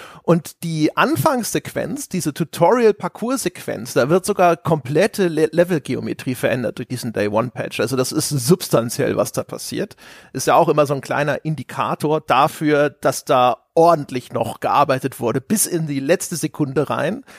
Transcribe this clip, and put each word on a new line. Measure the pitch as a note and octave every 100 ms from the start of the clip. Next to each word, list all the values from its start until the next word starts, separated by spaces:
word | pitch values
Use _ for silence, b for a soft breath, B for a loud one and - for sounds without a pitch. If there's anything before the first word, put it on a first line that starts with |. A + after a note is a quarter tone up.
| B B
Und | - E3+ - -
die | E3 D#3+ D3+
Anfangssequenz, | - G#3 D#4+ D#4+ B3+ G#3 D#3+ - - A#2+ C#4 -
diese | F3+ D3+
Tutorial-Parcours-Sequenz, | - D#3+ - F3 B3 A3+ G3+ F3 - A3+ C4 F3+ - - G2 A2+
da | C#3+ B2+
wird | F3+ G3
sogar | G3+ F3 E3
komplette | - D#3 C3 D3+ G#3 - F3
Le-, | D3+ D#3+
Level-Geometrie | D#3+ F3 E3 - B2 A2 - -
verändert | B2 - B2+ A#2+ -
durch | B2
diesen | B2 B2
Day-One-Patch. | G#2+ G#2 G#2 B2 - A#2 -
Also | A2+ B2+
das | B2
ist | C#3+ -
substanziell, | D3 A#2 F3+ - C#3+ A#2 - A#2 G#2
was | G#2
da | -
passiert. | - - - A#2 G3+ - B B B
Ist | C3+ D#3
ja |
auch | E3+ D3+
immer | D3+
so | C#3+
ein | C#3
kleiner | - C3 D3 C#3 D#3
Indikator | D3 - - A2+ - D3+ D#3
dafür, | - B2+ D3+ - D3+ D3 D3
dass | - C#3+ -
da | - C3 B2 - _
ordentlich | E3 E3+ E3 C#3 B2+ -
noch | A#2 A2+ -
gearbeitet | A#2 A2+ D3 C3 C3+ -
wurde, | G#2+ B2+
bis | - G#3 -
in | E3+ D#3+
die | C#3
letzte | C3+ F#3 - D#3+
Sekunde | D#3 - C#3+ C3+ C#3
rein. | A#2+ D3 A#3+ -